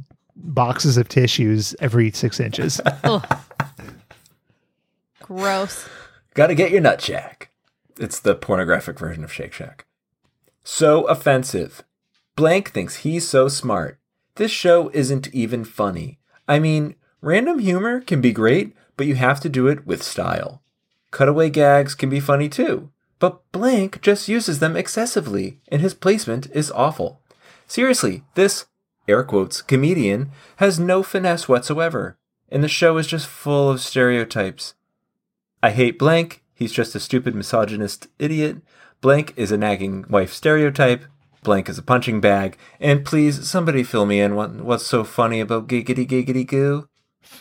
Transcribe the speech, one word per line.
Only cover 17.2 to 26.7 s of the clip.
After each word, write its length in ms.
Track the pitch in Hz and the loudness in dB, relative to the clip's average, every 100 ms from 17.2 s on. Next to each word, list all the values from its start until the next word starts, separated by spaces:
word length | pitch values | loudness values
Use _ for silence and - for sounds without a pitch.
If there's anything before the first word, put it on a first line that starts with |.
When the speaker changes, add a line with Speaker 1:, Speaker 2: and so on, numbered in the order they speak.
Speaker 3:
random 380 | 147 185 262 330 | -2 0 2 0
humor 420 | 196 180 220 247 | 0 0 -2 -4
can 180 | 247 151 | -2 0
be 120 | 123 | 2
great, 440 | 117 110 147 - - _ - | 2 2 2 0 -10 _ -6
but 80 | 139 | -2
you 100 | 135 | 2
have 240 | 127 139 | 2 0
to 80 | 131 | -2
do 180 | 131 127 | 0 2
it 180 | 143 - | 0 -4
with 160 | 90 | -6
style. 600 | - - 90 - - - _ _ _ _ _ | -6 -6 -4 -4 -6 -14 _ _ _ _ _
Cutaway 400 | - 139 147 160 | 0 2 4 2
gags 420 | 151 143 143 139 | 4 6 6 2
can 160 | - 135 | -2 -2
be 100 | 139 | -2
funny 300 | 139 143 147 | 0 0 0
too, 400 | - 311 - - _ _ _ | -2 -2 -2 -8 _ _ _
but 240 | 180 180 _ | -2 -2 _
Blank 500 | 185 240 247 190 - | -2 2 2 0 0
just 260 | - 202 - | 2 2 0
uses 300 | 226 214 147 | -2 -2 0
them 180 | 160 165 | -2 -2
excessively, 840 | 185 - 233 - 147 98 95 - _ | -4 -4 -4 -4 -4 -4 -6 -10 _
and 140 | 147 | -2
his 120 | 185 | 0
placement 540 | - 185 214 160 113 139 | 0 0 0 -2 -6 -6
is 200 | 147 151 | -4 -4